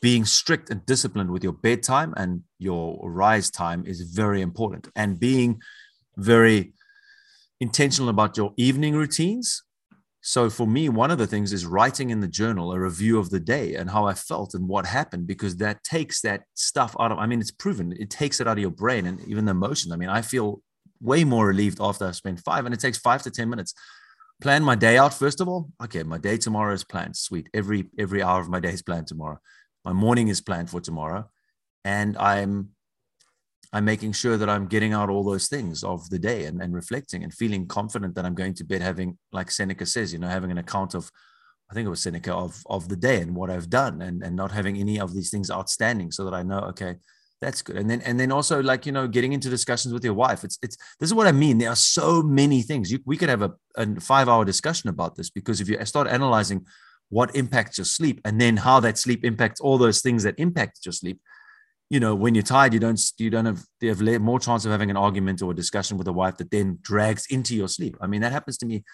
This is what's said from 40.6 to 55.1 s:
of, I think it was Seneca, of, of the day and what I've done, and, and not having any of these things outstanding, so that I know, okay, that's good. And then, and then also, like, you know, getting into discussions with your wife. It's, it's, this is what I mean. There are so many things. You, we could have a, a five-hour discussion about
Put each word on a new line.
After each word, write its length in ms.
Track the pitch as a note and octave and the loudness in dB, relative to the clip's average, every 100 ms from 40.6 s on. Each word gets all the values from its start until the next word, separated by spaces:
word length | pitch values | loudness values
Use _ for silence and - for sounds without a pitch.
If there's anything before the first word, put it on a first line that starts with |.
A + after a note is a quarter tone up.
| E2+ G2+ F#2+ | -6 -6 -4
of, 160 | F2 E2 _ _ _ _ _ _ | -6 -10 _ _ _ _ _ _
I 40 | |
think 120 | G#2+ G#2+ | -8 -6
it 40 | |
was 120 | E2+ | -4
Seneca, 320 | F#2 E2+ F2 | -6 -6 -6
of, 280 | F2+ F2+ - - | -6 -6 -10 -8
of 200 | G2 F2 | -8 -6
the 80 | F#2+ | -4
day 260 | B2 A#2 | 0 0
and 120 | E2+ | 0
what 160 | F2+ F2+ | -6 -4
I've 200 | F2+ E2+ | -6 -2
done, 320 | A#2+ C3+ D#2 | 0 0 -4
and, 200 | F2+ F2 | -8 -8
and 140 | F2 F2+ | -6 -6
not 160 | F#2+ | -4
having 240 | G#2 G2 G2 | -4 -4 -4
any 240 | G2+ G#2 | -2 -2
of 140 | F#2+ | -4
these 160 | F#2+ F2 | -6 -6
things 200 | G#2 F#2 | -6 -6
outstanding, 600 | F#2 F#2 - A2+ A#2 F2 | -6 -6 -2 0 -2 -4
so 140 | - | -6
that 100 | F#2+ | -6
I 80 | F2+ | -6
know, 160 | F2+ G2 G2 | -4 -4 -4
okay, 260 | F2+ F#2 F2+ _ _ _ _ | -6 -8 -8 _ _ _ _
that's 220 | - - | -8 -8
good. 140 | - F#2 | -8 -4
And 120 | G#2+ | -2
then, 140 | A#2 | -2
and 160 | B2+ B2 | -2 0
then 140 | C3 | 2
also, 300 | C#3 C#3+ D3+ | 2 2 0
like, 220 | C3+ C3 | 2 0
you 80 | D3 | 0
know, 140 | C3+ B2+ | -2 0
getting 260 | A#2 B2 | 2 2
into 160 | C#3 C3+ | 0 -2
discussions 460 | B2 - A#2+ B2+ | -4 -2 -2 -2
with 100 | A#2 | -4
your 100 | A#2+ | -2
wife. 300 | G2+ B2+ G2 | 2 2 0
It's, 140 | - - | -6 -10
it's, 160 | A#2+ - - - | -10 -12 -20 -6
this 100 | D#3+ | -2
is 60 | |
what 140 | A3+ G3+ | 4 6
I 40 | |
mean. 260 | C#3 D3+ A2+ | 6 6 4
There 120 | A#2 | 4
are 60 | A#2+ | 2
so 460 | - - D3+ E3+ | 2 4 4 4
many 400 | D#3 C#3 C#3+ C3+ | 4 4 6 4
things. 280 | A2+ D3 F2+ | 2 -2 -2
You, 80 | C3 C3 | -4 -2
we 100 | D3+ | -2
could 120 | E3 | 2
have 140 | A#2 | 2
a, 120 | G2 - _ - | 0 -4 _ -4
a 240 | A2 G#2 | -4 -4
five-hour 440 | - C3+ B2+ A#2 | 2 4 6 6
discussion 460 | G2+ F#2 D3+ E3+ G#2+ | 6 0 -2 -2 -4
about 240 | E2+ E2+ | -4 -6